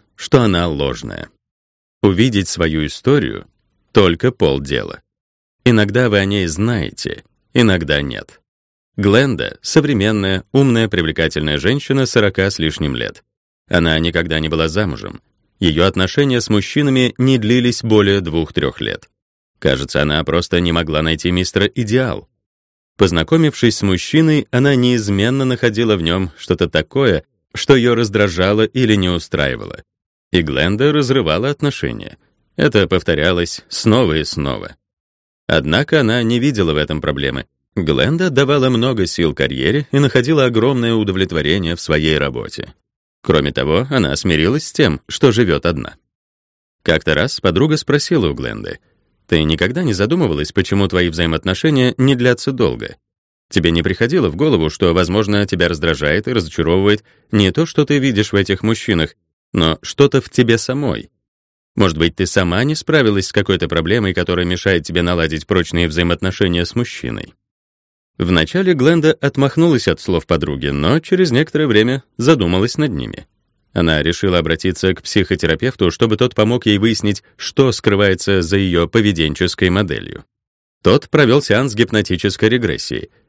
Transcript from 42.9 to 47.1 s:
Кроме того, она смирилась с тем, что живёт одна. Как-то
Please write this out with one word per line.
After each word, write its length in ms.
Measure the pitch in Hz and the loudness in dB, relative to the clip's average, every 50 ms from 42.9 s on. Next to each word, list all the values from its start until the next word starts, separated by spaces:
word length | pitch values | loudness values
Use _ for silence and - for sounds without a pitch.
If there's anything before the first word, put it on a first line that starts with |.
| _ _ _ _ _ _ - | _ _ _ _ _ _ -2
Кроме 300 | - 85 78 71 71 - | 0 0 2 0 0 -2
того, 340 | - 65 71 78 90 127 135 | -2 -2 0 0 0 0 0
она 260 | 139 131 98 69 69 - | 0 0 0 0 -2 -2
смирилась 500 | - 98 82 76 78 92 123 156 - - | -2 0 0 2 2 0 0 -2 -4 -4
с 60 | - | 0
тем, 260 | - 156 104 76 - - - | 0 2 2 0 -2 -6 -12
что 240 | - - - 135 | -2 2 2 4
живёт 340 | 107 107 120 92 80 71 - | 4 4 2 2 0 0 0
одна. 300 | 85 85 69 - - - - _ _ _ _ _ _ _ _ _ _ _ _ _ _ _ _ _ | -2 -4 -4 -6 -10 -14 -20 _ _ _ _ _ _ _ _ _ _ _ _ _ _ _ _ _
Как-то 300 | - 82 80 - - | 0 0 0 0 0